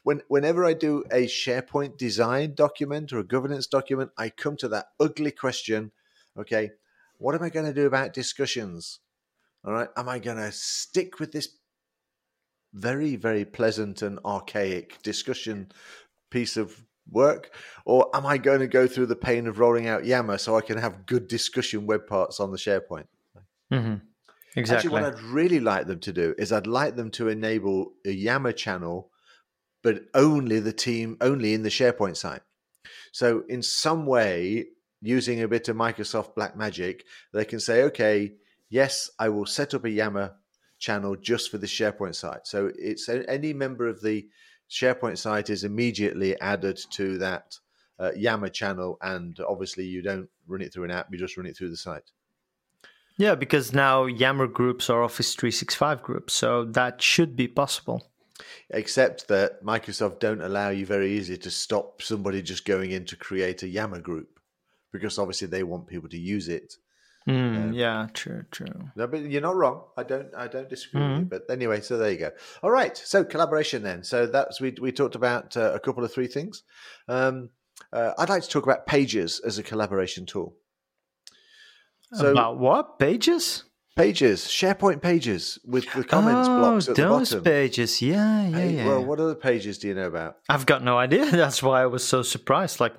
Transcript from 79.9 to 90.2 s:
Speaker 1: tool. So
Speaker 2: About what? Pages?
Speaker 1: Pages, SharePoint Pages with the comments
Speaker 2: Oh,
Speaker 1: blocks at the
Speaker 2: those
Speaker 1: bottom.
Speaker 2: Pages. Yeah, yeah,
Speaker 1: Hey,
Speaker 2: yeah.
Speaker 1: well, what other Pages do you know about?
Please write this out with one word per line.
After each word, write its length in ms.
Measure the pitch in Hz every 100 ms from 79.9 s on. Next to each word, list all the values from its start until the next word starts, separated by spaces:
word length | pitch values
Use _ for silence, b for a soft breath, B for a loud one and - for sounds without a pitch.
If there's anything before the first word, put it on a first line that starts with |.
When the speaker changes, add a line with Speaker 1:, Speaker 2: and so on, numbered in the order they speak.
| 98 92 - 90
Speaker 1:
tool. 300 | 101 85 - _ _ _ _ _ _ - b b b b b b _ _
So 180 | 220 143
Speaker 2:
About 280 | 135 117 127
what? 400 | 127 240 302 -
Pages? 680 | 139 220 320 339 - - - _ _ -
Speaker 1:
Pages, 460 | 185 175 131 95 -
SharePoint 540 | - 190 196 196 147
Pages 560 | 175 170 120 90 - -
with 260 | 120 127 127
the 80 | 131
comments 440 | 123 170 220 247 254
Speaker 2:
Oh, 100 | 247
Speaker 1:
blocks 300 | 240 220 131
at 80 | 127
the 60 |
Speaker 2:
those 280 | 165 240 254
Speaker 1:
bottom. 140 | -
Speaker 2:
Pages. 580 | 170 147 135 120 117 -
Yeah, 460 | 123 196 214 214 196
yeah, 80 | 165
Speaker 1:
Hey, 140 | 180 160
Speaker 2:
yeah. 100 | 113
Speaker 1:
well, 180 | 131
what 160 | 127 151
other 160 | 160 151
Pages 420 | 135 117 101 95
do 80 | 104
you 60 |
know 120 | 95 92
about? 300 | 82